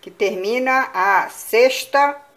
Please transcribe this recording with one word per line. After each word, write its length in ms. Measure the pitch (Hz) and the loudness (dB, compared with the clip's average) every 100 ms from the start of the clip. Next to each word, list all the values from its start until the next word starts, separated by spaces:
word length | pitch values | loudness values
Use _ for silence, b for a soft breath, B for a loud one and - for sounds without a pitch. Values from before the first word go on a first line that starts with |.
que 80 | - | -20
termina 800 | 180 202 202 190 240 254 262 262 | -4 -4 -2 -4 -2 0 0 -2
a 360 | 185 190 190 - | -2 2 2 0
sexta 880 | - - 220 254 262 - 277 285 285 - | -8 -2 2 2 2 -2 0 0 -2 -14